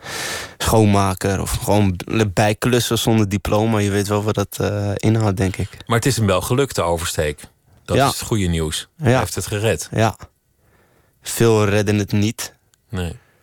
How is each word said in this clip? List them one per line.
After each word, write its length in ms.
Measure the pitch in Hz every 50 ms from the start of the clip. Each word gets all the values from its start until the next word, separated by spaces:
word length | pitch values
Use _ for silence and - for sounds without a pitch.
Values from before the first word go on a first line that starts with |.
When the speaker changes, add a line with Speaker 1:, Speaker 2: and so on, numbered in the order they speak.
| - - - - - - - - - - -
Speaker 1:
schoonmaker. 840 | - - - 113 113 107 101 101 101 98 95 95 - - 98 98 90
Of 100 | 87 -
gewoon 440 | - - - - 98 107 104 95 90
b-, 380 | - - - - 113 110 104 90
bijklussen 640 | - 107 104 110 - - 127 120 120 - - 117
zonder 320 | 110 - 123 113 110 107 98
diploma. 480 | 101 95 - - 107 107 110 117 113 104
Je 100 | 104 101
weet 180 | 98 104 98
wel 160 | 95 104 104 104
wat 120 | 107 104
dat, 220 | 101 101 - - -
eh, 300 | 101 98 101 104 101 101 98
inhoudt, 420 | - - 110 110 113 110 104 92
denk 180 | 95 95 92 -
ik. 120 | - 95 - - - -
Speaker 2:
Maar 120 | - 113
het 80 | 117 -
is 120 | 143 123
hem 80 | 117 110
wel 160 | 95 92 90
gelukt, 340 | - - 123 131 139 - -
de 60 | -
oversteek. 600 | 87 87 87 82 85 - - - 78 76 73 - - - _ _ _ _ _ _ -
Dat 120 | - 90
Speaker 1:
Ja. 80 | 120 139
Speaker 2:
is 40 | 131 - -
het 20 | -
goede 180 | - 123 101 95
nieuws. 400 | 87 82 82 78 78 - - - _ _
Speaker 1:
Ja. 60 | - 156
Speaker 2:
Hij 140 | 120 127 131
heeft 160 | 107 92 -
het 120 | 104 -
gered. 420 | - 110 101 107 113 - - - -
Speaker 1:
Ja. 240 | - 110 110 107 - - - - _ _ _ _ _ _ _ _ _ _ _ _ _ _ _ _ _ _
Veel 440 | - - - - 117 117 110 107 107
redden 320 | 101 101 107 104 104 104
het 140 | 104 101 -
niet. 420 | 113 107 101 110 117 - - - - _ _ _ _ _ _ -
Speaker 2:
Nee. 260 | - 92 87 82 - - _ _ _ _